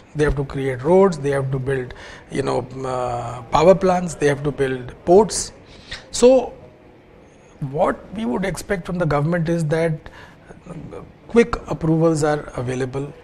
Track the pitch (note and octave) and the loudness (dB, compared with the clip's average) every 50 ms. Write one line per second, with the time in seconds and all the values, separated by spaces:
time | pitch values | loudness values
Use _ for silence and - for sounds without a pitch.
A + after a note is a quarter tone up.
0 | - - - D3 D3 D3 C#3 C#3+ C#3 C#3 - C#3 C3+ C3+ B2+ A#2+ B2+ D#3+ F3+ F#3+ | -20 -8 -2 0 0 0 0 -2 -4 -4 -6 -4 -4 -4 -4 -2 2 4 6 6
1 | G3 G3 E3+ D3+ C#3 C#3+ C#3 C#3 C3+ C3+ C#3 C3 B2 C3+ C3+ C3 B2+ B2+ - - | 6 4 2 0 -2 -2 0 0 0 -2 -2 -2 -2 -2 -2 -2 -4 -6 -12 -16
2 | - - - - - - - C3+ C3+ C3+ C3+ B2+ B2 B2 B2 C3 C3 C3 B2+ B2+ | -18 -18 -18 -20 -16 -6 -4 -4 -2 0 -2 -2 -4 -6 -10 -8 -6 -4 -4 -2
3 | B2 B2 A#2+ A#2+ A#2 A#2+ A#2 B2 A#2+ - - D3 D#3 F3+ F#3+ - F#3+ F#3 F3+ F3+ | -2 -4 -4 -6 -6 -8 -10 -10 -6 -2 2 4 6 6 6 6 4 2 0 0
4 | F3+ E3+ C#3+ - D3 D3 C#3+ C3+ C#3+ D3 C3+ - C#3 C3 C3 B2+ B2 A2+ - - | -2 -6 -4 0 0 0 0 0 -2 -4 -2 -2 -2 -2 -2 -6 -8 -12 -16 -6
5 | - F3 F3 G3+ A3 E3+ - - - - - - - - - - - - - - | 2 6 6 6 6 4 0 -6 -8 -8 -12 -18 -20 -20 -20 -20 -16 -16 -16 -16
6 | - - - - A#3+ B3 C4 B3+ - - - - - - - - - - - - | -14 -10 0 4 6 6 6 6 4 0 -8 -16 -20 -20 -20 -20 -20 -20 -20 -20
7 | - - - - - - - - - - - - D3+ C3 C3+ D#3 F#3+ C4+ B3 - | -20 -20 -20 -20 -20 -20 -20 -20 -20 -20 -14 -12 -10 -8 -2 0 0 0 0 -4
8 | - - F#3 G3+ A3+ A#3 B3 G#3+ F3+ G3 E3 - - - G#3 F#3+ E3+ - F3 F3+ | -10 -12 -8 -6 -4 -2 -2 -2 -2 -4 -4 -6 -4 -4 -4 -4 -4 -4 -2 0
9 | F3 D3+ D3 C#3+ C#3+ D#3+ F3 F3 D#3+ E3 E3+ E3+ E3 D3 E3 D#3+ E3 E3 D#3 D3+ | 0 2 2 2 2 2 0 0 0 0 0 0 0 0 0 2 2 0 0 -4
10 | - - - - - - - - - - - - - - F3 D#3 - - - - | -8 -14 -20 -20 -20 -20 -20 -20 -20 -20 -20 -20 -18 -16 -16 -14 -14 -14 -14 -16
11 | - - - - - - - A#3 A#3 A#3 - - - - D#3+ D3+ - D#3+ D#3+ D#3+ | -16 -18 -20 -20 -12 2 4 4 4 4 0 -6 -6 -8 -8 -2 0 2 2 4
12 | D#3+ E3 E3 D3+ D3+ D3+ D3+ D3 C#3+ - - C#3 B2 B2 B2+ B2+ C3 B2 B2+ C#3 | 4 4 2 2 2 0 0 -2 -4 -8 -8 -6 -6 -4 -4 -4 -4 -4 -4 -6
13 | C#3+ C#3+ C#3+ - | -8 -8 -12 -16